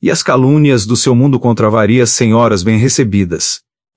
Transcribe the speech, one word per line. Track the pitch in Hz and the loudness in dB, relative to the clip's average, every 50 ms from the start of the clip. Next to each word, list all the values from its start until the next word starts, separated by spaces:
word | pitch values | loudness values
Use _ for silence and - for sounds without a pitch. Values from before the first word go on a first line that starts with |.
e | - - | -4 -2
as | - 165 | -2 -2
calúnias | - - 147 127 127 131 143 151 151 143 135 120 107 | -2 -2 0 0 2 2 2 2 2 2 2 0 0
do | 104 120 - | -2 -2 -2
seu | - 139 123 | 0 0 0
mundo | 120 127 143 135 123 | 2 2 0 0 0
contra | - 120 117 104 110 107 | 0 -2 0 0 0 0
várias | 107 113 107 104 113 127 120 110 | 0 0 2 2 2 2 2 0
senhoras | - - 120 113 110 113 120 113 107 95 87 | 0 0 0 2 2 2 2 0 0 -2 -2
bem | 110 113 107 | 0 0 0
recebidas. | 113 131 - - 139 110 98 101 98 87 82 80 - - - - _ _ _ _ _ _ _ | 0 0 0 -2 -2 0 0 -2 -2 -2 -4 -6 -6 -6 -8 -10 _ _ _ _ _ _ _